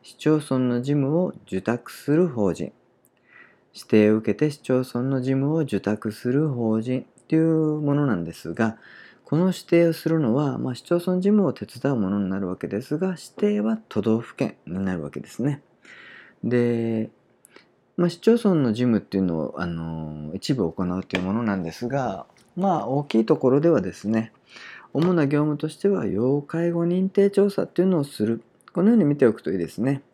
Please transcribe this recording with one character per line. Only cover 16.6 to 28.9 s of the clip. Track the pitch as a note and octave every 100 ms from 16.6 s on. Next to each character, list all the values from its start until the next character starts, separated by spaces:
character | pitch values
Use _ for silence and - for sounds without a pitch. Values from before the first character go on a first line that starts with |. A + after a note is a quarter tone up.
| A#2+ A#2 A#2 A2 A2+ - _ _ _ - _ _ _ -
ま | F3
あ、 |
市 | -
町 | - A3+
村 | G#3+
の | E3+ B2+
事 | G#2+
務 | B2 G#2+
っ |
て | - G2
い |
う |
の | F#2 D#2+
を、 | D2+ -
あ | F2
の、 | E2 E2 D#2+ D#2 D2+ D2+
一 | F2+ -
部 | C3+ E2+
行 | -
う | F2+ F#2
と | - F#2
い |
う |
も | F#2
の | G#2+
な | A#2 G2
ん |
で | E2
す | - A#2+
が、 | C#3 B2 F#2+ - _ _ F3+
ま | G3 E3
あ、 | A2
大 | C#3
き | C#3+ A3+
い | A3
と | D3
こ | C3
ろ | C#3
で | E3+
は | C#3
で | F#2
す | - G2
ね、 | A2 A2+ _ _ - - - -
主 | - F3
な | F3 C#3
業 | D3
務 | D3+ D3
と | D#3
し | -
て | G3+
は、 | F#3+ A2
要 | F#2 B2 C#3+
介 | C#3+ E3 E3+
護 | E3+ E3+
認 | F3+ F#3+
定 | G3 G3
調 | G3 G3+
査 | -
っ | -
て | -
い | F#3
う |
の | F3
を | C#3+
す | - G#2+
る。 | A2+ - _ -
こ | F3+
の |
よ | G3+